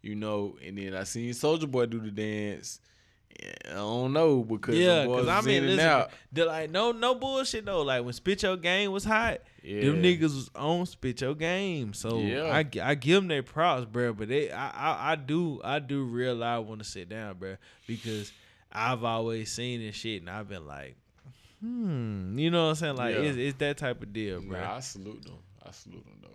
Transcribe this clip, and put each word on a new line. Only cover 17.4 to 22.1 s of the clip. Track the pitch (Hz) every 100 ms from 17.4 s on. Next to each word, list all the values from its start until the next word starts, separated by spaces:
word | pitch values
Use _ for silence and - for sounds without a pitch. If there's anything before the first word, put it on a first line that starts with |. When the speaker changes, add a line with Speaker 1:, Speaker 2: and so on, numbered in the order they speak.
| 95 95 - - -
Speaker 2:
because | 110 113 107 101 - - _ _
I've | 107 117 127
always | 117 113 113 113 110
seen | - 123 120
this | 110 101
shit, | 113 104
and | 85
I've | 98 104
been | 95 73
like, | 71 67 64 _ _ 135 - _ _
hmm, | 220 247 208 143 113